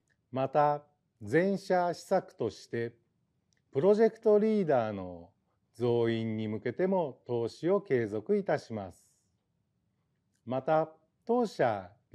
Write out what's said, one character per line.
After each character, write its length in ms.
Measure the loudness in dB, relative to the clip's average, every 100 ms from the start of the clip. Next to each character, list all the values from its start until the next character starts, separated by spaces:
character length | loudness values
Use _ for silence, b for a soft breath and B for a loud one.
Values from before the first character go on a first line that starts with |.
| _ _ _
ま 180 | -6 -2
た、 340 | 2 2 0 -6 _ _ -18
全 360 | -2 2 2 -2
社 360 | -2 0 0
施 120 | -4 -2
策 300 | -2 -2 -6
と 140 | -6
し 180 | -6 -10
て、 240 | -8 -8 -10 _ _ _ _ _ _ _
プ 100 | 0
ロ 140 | 2 4
ジ 60 |
ェ 100 | 4
ク 80 | 2
ト 180 | 4 4
リ 260 | 4 2
ー 40 | 2
ダ 220 | 2 0
ー 20 |
の 380 | -4 -8 -12 -18 _ _ _ _
増 360 | -4 0 2 2
員 260 | 0 -2 -4
に 120 | -4
向 120 | -6
け 120 | -6
て 120 | -2 0
も 340 | 0 -2 -8 -6
投 220 | -4 -4
資 220 | -4 -2
を 100 | 0
継 260 | 0 -2 0
続 300 | -4 -2 -2
い 60 |
た 160 | 0 -4
し 140 | -4
ま 180 | -10 -10
す。 160 | -16 _ _ _ _ _ _ _ _ _ _ _ _ _ _ -8
ま 160 | -6
た、 300 | 0 0 0 -6 _ _ -4
当 200 | -2 -2
社 440 | 0 0 -2 -8 _ _